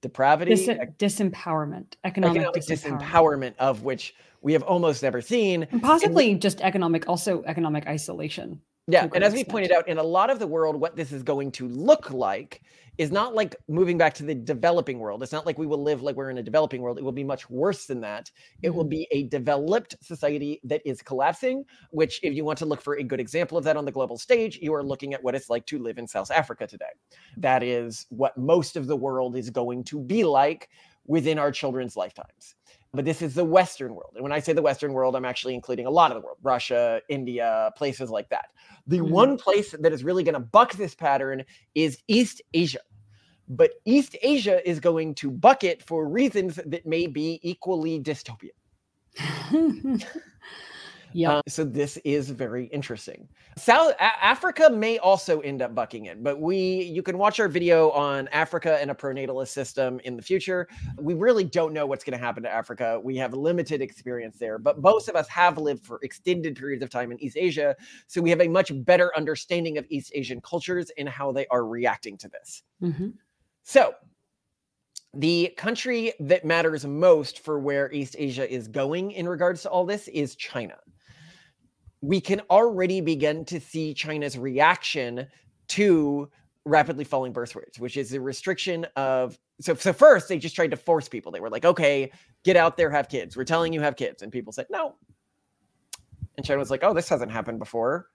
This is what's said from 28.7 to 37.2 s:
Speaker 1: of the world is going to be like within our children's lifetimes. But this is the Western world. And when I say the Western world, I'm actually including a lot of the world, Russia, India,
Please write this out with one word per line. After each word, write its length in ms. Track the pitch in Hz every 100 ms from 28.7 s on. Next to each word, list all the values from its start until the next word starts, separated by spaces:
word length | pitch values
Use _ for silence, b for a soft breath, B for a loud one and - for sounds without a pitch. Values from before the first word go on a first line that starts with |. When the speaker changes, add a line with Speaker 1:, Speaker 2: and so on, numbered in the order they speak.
| 170
Speaker 1:
of 120 | 131
the 100 | 143
world 380 | 135 131 127 123
is 160 | 120
going 320 | 120 120 123
to 160 | 123 147
be 240 | 127 208
like 440 | 185 139 143 165 - b b b -
within 320 | 160 147 156
our 140 | 147
children's 460 | 139 139 127 127 107
lifetimes. 580 | 92 - - _ - _ b b b
But 120 | 131 143
this 160 | 160
is 140 | 160 135
the 100 | 170
Western 480 | 175 180 - 127
world. 200 | 101 - -
And 80 |
when 80 | 135
I 80 | 147
say 140 | 143
the 80 | 160
Western 320 | 151 135 147
world, 220 | 135 131 127
I'm 100 | 127
actually 280 | 123 127
including 320 | 123 117 123 123
a 40 |
lot 200 | 160 160
of 60 | 117
the 60 | -
world, 120 | -
Russia, 600 | 135 123 - 120 120 113 -
India, 640 | 139